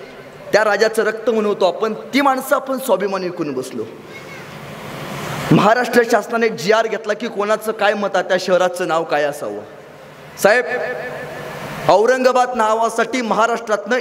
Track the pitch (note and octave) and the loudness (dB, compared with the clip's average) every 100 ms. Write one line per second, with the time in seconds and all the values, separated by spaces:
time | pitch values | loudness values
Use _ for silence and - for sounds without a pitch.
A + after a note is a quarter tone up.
0 | - - - - - G3+ G#3+ G3+ A3 A3 | -16 -18 -18 -18 0 2 4 4 2 2
1 | G#3 G#3+ B3 A3 G#3 F#3+ F#3 F3 A3 G#3+ | -2 0 0 0 0 2 0 2 -4 -4
2 | - C4 C#4+ C4 - C4+ C4 C4 B3+ F#3 | -2 2 2 2 0 -2 0 -6 0 0
3 | G3+ F#3+ F3+ F3 D3+ C3 C3 B2 G#2+ - | 0 -2 -4 -4 -4 -4 -6 -8 -10 -12
4 | - - - - - - - - - - | -16 -18 -16 -16 -16 -16 -14 -14 -12 -12
5 | - - - - - D3+ G3 A#3+ A#3+ A#3+ | -10 -8 -8 -6 2 4 6 4 4 4
6 | A3+ A3 G#3 A3+ A3+ F3 E3 G#3+ A3+ G3 | 4 2 2 0 0 0 2 2 2 -2
7 | G#3+ G#3 A#3 F#3+ G3+ G#3+ G#3+ A3 G#3 G#3+ | -4 -4 -4 -4 -2 -2 -2 0 0 0
8 | G3+ F#3+ F3 F#3 F#3 F3+ F3+ F3+ F3 D#3+ | 0 -2 0 0 2 2 2 0 -2 0
9 | E3 D3+ D3 C#3 A2+ G#2 G#2 - - - | 0 0 0 -4 -8 -8 -12 -18 -20 -20
10 | - - - - G3 A#3+ A#3+ B3+ B3 B3 | -20 -20 -18 0 4 4 2 -4 -4 -8
11 | B3 - - - - - - - - F#3 | -8 -10 -12 -12 -12 -10 -10 -4 4 6
12 | A3+ C4 B3+ B3+ B3 B3 A3 A3 A3+ A#3 | 6 4 4 4 2 2 2 2 0 0
13 | A3+ B3+ A3+ G3 A3+ A#3 A3+ G3+ G#3 B3 | 0 0 0 2 2 0 -2 -2 0 -2